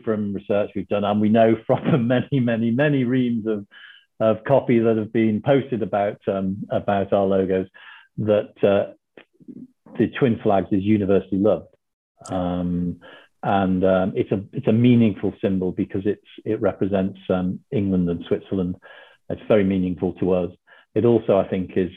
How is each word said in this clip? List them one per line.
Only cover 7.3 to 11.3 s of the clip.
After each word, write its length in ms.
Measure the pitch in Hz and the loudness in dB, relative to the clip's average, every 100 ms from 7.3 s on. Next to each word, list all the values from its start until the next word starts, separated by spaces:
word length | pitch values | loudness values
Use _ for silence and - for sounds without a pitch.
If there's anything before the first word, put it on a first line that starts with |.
| 95 92 95 92 - - - _ - | 2 0 0 -4 -10 -20 -20 _ -6
that, 340 | 107 104 - - | 0 0 -2 -2
uh, 300 | 107 101 - - _ - - _ - - - _ - - | 2 2 0 -8 _ -20 -20 _ -20 -20 -20 _ -10 -4
the 100 | 110 - | -2 0
Twin 200 | 135 107 | 0 0
Flags 260 | 110 98 92 | 0 0 0
is 120 | 101 | -2
universally 560 | 101 107 95 98 - | 2 0 2 0 0